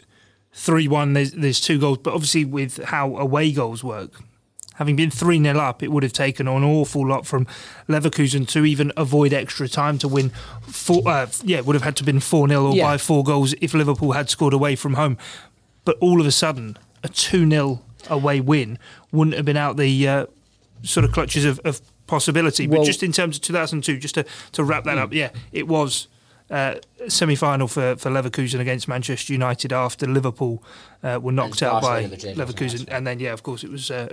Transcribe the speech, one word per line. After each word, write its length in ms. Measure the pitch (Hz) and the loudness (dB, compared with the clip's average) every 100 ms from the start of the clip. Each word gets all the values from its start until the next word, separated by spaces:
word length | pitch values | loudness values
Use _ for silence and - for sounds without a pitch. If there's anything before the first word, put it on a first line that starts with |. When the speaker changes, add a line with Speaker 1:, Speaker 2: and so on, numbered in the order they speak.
| _ _ _ _ _ | _ _ _ _ _
Speaker 1:
three 340 | - - 160 147 | -8 0 2 2
one, 240 | 147 143 | 2 2
there's, 200 | 143 139 | 2 0
there's 280 | 160 139 123 | 0 0 0
two 180 | - 147 | 0 2
goals. 200 | 143 131 | 2 0
But 160 | 165 | -2
obviously, 320 | 170 147 160 139 | -2 0 0 0
with 360 | 143 135 - | -2 -6 -6
how 300 | 131 156 139 123 | -6 -2 -2 -2
away 340 | 139 147 156 | 0 2 2
goals 320 | 139 117 110 | 2 -2 -4
work, 380 | 127 107 95 - - _ _ - - - | -8 -10 -12 -16 -20 _ _ -20 -16 -4
having 180 | 147 | 0
been 160 | 143 160 | 2 2
three 280 | - 175 165 | 0 2 4
nil 200 | 151 147 | 4 2
up, 240 | 139 - | 0 -2
it 80 | - | -2
would 120 | 147 | 0
have 100 | 135 | 0
taken 340 | - 135 127 131 | 0 -2 -2 -2
an 160 | 135 | 2
awful 440 | 143 151 143 147 135 | 2 2 0 0 0
lot 200 | 135 - | -2 0
from 200 | 139 127 - - - - | -2 -2 -6 -20 -12 -2
Leverkusen 580 | 156 151 - 139 139 127 | 0 0 2 2 2 0
to 180 | 156 151 | 2 4
even 260 | 143 147 | 4 0
avoid 380 | 156 139 147 143 | 0 2 4 4
extra 340 | 139 120 - 135 | 2 -2 -6 -4
time 260 | - 147 143 | 0 0 0
to 100 | 143 | 0
win 220 | 139 131 - - - - | 0 0 -4 -16 -16 -12
four, 340 | - - 175 180 | -6 2 2 4
uh, 180 | 143 123 - | 0 0 -4
yeah, 140 | 196 160 | -2 -2
it 80 | |
would 100 | 127 | 2
have 80 | 147 | 0
had 140 | 147 139 | 0 -2
to 80 | |
been 160 | 139 135 | 0 0
four 260 | - 160 143 | 2 4 4
nil 200 | 143 139 | 4 4
or 80 | |
Speaker 2:
Yeah. 100 | 185 | 4
Speaker 1:
by 140 | 151 143 | 4 2
four 260 | - 151 | 2 2
goals 300 | 135 143 131 147 | 4 2 2 0
if 100 | 160 | 0
Liverpool 400 | 156 147 123 143 | 2 2 2 0
had 160 | 135 139 | 0 -2
scored 240 | - 147 | 0 2
away 240 | 139 143 131 | 4 2 0
from 160 | 143 | -2
home. 240 | 135 151 117 - - - _ _ _ - | 0 0 0 -8 -20 -20 _ _ _ -2
But 100 | 156 | 2
all 200 | 180 175 | 4 6
of 60 | 147 | 4
a 40 | |
sudden, 460 | - 160 135 110 - _ _ | 2 0 -2 -8 -14 _ _
a 60 | - | -8
two 380 | - - 185 156 | -4 0 4 6
nil 360 | 156 139 123 - - - | 4 2 -2 -8 -14 -4
away 320 | 147 143 139 | 0 0 0
win 360 | 127 151 110 117 - - - | 2 2 0 -8 -16 -20 -4
wouldn't 240 | 156 156 - | 2 2 2
have 100 | 147 | 0
been 100 | 147 | 0
out 220 | 143 139 | 0 0
the, 280 | 135 135 139 | 2 4 2
uh, 180 | 139 127 - _ _ _ - | 2 -2 -10 _ _ _ -14
sort 220 | - 175 | -4 2
of 80 | 113 | 2
clutches 340 | 135 131 156 143 | 2 -2 0 0
of, 120 | 135 | 0
of 160 | 160 135 _ _ - | -4 -6 _ _ -4
possibility. 600 | 151 165 156 160 143 147 | -2 2 2 2 0 2
But 120 | 156 | 4
Speaker 2:
Well 40 | |
Speaker 1:
just 180 | 151 143 | 2 2
in 100 | 185 | -2
terms 240 | 170 170 143 | 0 -2 -2
of 60 | |
two 120 | - | -4
thousand 280 | 170 160 156 | -2 -2 -4
two, 140 | 147 135 | -2 -4
just 200 | 143 160 | -4 -6
to, 100 | - - - | -6 -8 -10
to 100 | - | -2
wrap 220 | 143 151 | 0 0
that 140 | 147 139 | -2 -2
Speaker 2:
Hmm. 60 | |
Speaker 1:
up, 100 | 127 | -2
yeah, 160 | 156 131 - - | -2 -4 -8 -10
it 140 | 151 160 | -6 -2
was, 420 | 156 139 - - _ _ _ - | 0 0 -2 -8 _ _ _ -8
uh, 280 | 143 135 - - - 466 | -4 -4 -6 -12 -14 -4
semi-final 580 | - 165 139 151 139 127 | 0 2 2 2 0 -2
for, 300 | 147 127 123 | -2 -2 -2
for 120 | 135 | -2
Leverkusen 520 | 135 127 123 127 123 | -2 -2 -2 -2 -2
against 260 | 127 127 - | -2 -4 -4
Manchester 460 | 127 120 - - | -6 -4 -6 -4
United 400 | 131 127 120 135 | -2 -2 -2 -4
after 340 | 127 123 - 131 | -2 -4 -4 -2
Liverpool, 560 | 135 131 - 127 113 - - - - | 0 -2 -2 -4 -6 -12 -20 -20 -12
uh, 160 | 131 123 | -6 -6
were 120 | 123 | -2
knocked 280 | 131 120 104 | -2 -2 -2
Speaker 2:
And 100 | 131 | 0
Speaker 1:
out 100 | 113 | 0
by 200 | 127 117 | 0 0
Speaker 2:
Barcelona, 60 | 101 | -4
Madrid, 300 | 92 101 95 | -8 -10 -8
wasn't 200 | 127 113 | -8 -6
it? 260 | 127 120 135 | -6 -6 -8
Speaker 1:
Leverkusen. 80 | 131 | -8
And 80 | |
then, 140 | 131 123 | -6 -6
yeah, 140 | 127 | -6
of 100 | 113 | -8
course, 220 | - 120 | -10 -12
it 60 | 156 | -12
was, 200 | 139 131 | -10 -8
uh, 180 | 123 120 | -8 -8